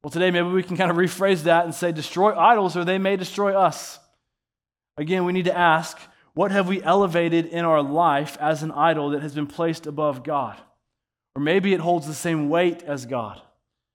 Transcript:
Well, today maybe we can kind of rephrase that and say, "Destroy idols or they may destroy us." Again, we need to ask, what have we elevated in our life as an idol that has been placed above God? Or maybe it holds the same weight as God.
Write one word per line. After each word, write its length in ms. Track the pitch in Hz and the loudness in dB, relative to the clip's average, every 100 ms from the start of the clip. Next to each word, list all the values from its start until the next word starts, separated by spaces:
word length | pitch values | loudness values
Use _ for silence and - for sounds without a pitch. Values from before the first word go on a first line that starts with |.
Well, 80 | 147 | -8
today 180 | 160 185 | 0 0
maybe 180 | 175 175 | 2 0
we 120 | 185 | 0
can 160 | 180 175 | -2 -2
kind 140 | 185 | 0
of 60 | 170 | 2
rephrase 460 | 180 175 196 185 | 0 0 0 2
that 220 | 156 165 165 | 4 2 2
and 80 | |
say, 180 | - 175 | -2 -4
"Destroy 460 | 156 - 175 208 180 | -4 -6 0 2 6
idols 400 | 190 233 190 170 | 6 6 2 -2
or 80 | 175 | -2
they 140 | 190 | 0
may 160 | 190 196 | 0 -2
destroy 420 | 180 - 202 196 | -4 -2 0 4
us." 420 | 180 - - - _ _ _ _ _ _ _ _ _ - | 2 0 -14 -18 _ _ _ _ _ _ _ _ _ -8
Again, 300 | 151 185 180 | -2 0 0
we 80 | |
need 120 | 185 175 | 0 0
to 120 | 180 | 2
ask, 400 | 175 160 165 - - _ _ 151 | 4 4 0 -14 -20 _ _ -2
what 160 | 196 | 0
have 160 | 196 180 | 2 0
we 160 | 196 | -2
elevated 640 | 156 196 196 165 170 165 165 | 2 2 2 0 2 0 -2
in 180 | 170 170 | -2 2
our 160 | 156 | 2
life 560 | 139 151 170 143 147 - | 2 2 2 2 -4 -4
as 220 | 151 156 | -2 -2
an 100 | 160 | -4
idol 380 | 147 165 160 143 | 0 2 2 -2
that 140 | 143 | -4
has 100 | 147 | -6
been 140 | 143 147 | -8 -8
placed 400 | - 165 160 156 | -4 -4 -4 -8
above 360 | 147 151 131 | -2 -2 -2
God? 320 | 127 143 120 - - _ _ _ _ _ _ 135 | -4 -4 -4 -10 -20 _ _ _ _ _ _ -4
Or 60 | |
maybe 320 | 147 190 196 | 0 2 2
it 60 | 185 | 0
holds 260 | 165 175 147 | 0 -2 -2
the 80 | |
same 340 | 147 175 160 147 | -6 -4 -2 0
weight 360 | 165 180 170 | 2 0 -2
as 240 | 151 143 120 | -10 -10 -6
God. 340 | 127 107 90 _ _ _ _ _ | -8 -8 -12 _ _ _ _ _